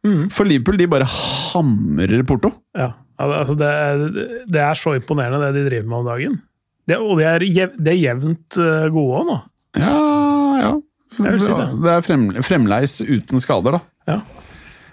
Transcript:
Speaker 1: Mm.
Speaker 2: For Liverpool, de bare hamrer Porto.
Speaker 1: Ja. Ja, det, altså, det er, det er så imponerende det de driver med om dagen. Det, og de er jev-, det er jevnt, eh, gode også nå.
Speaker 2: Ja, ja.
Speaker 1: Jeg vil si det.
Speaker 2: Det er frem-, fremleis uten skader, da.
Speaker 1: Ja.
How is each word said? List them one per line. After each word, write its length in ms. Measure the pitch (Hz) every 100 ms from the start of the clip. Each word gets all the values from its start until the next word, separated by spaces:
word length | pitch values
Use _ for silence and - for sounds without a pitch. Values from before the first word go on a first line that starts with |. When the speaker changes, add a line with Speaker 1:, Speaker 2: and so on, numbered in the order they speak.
Speaker 1:
Mm. 220 | 208 180 175
Speaker 2:
For 140 | -
Liverpool, 320 | 208 139 123 196
de 100 | 175
bare 200 | 147 131
hamrer 1160 | - - - - 175 151 104 80 73 95 113 127
Porto. 240 | 127 196 - _
Speaker 1:
Ja. 160 | 185 127 - _ -
Ja, 80 | 139
det, 80 | 151
altså, 160 | 139
det 140 | 151 147
er, 360 | 147 147 143 151 - - 240 247
det 100 | 156
er 140 | 147
så 200 | 156 165 131
imponerende 440 | - 147 123 139
det 80 | 143
de 140 | 139 139
driver 220 | 120 110
med 80 | 117
om 100 | 120
dagen. 320 | 120 175 240 _ _ _ _ -
Det, 80 | 180
og 200 | 220 175
de 60 |
er 200 | 156 165 196
jev-, 300 | 180 185 -
det 140 | 156
er 60 | 180
jevnt, 560 | 143 123 151 165 _ 180
eh, 300 | 165 156 160
gode 280 | 160 139 135
også 80 | 339
nå. 80 | 180 - _ _
Speaker 2:
Ja, 180 | - 160 294 302 294 285 285 285 277
ja. 120 | 214 302 - _ _
Speaker 1:
Jeg 180 | 226 202 208
vil 80 |
si 80 | 202
det. 140 | - - 120
Speaker 2:
Det 80 | 165
er 100 | 170
frem-, 300 | 170 151 107 95
fremleis 540 | - 175 107 107 139 -
uten 400 | - 120 - 131
skader, 380 | - 113 110 170
da. 20 | - _ -
Speaker 1:
Ja. 80 | 208 - - - - - - -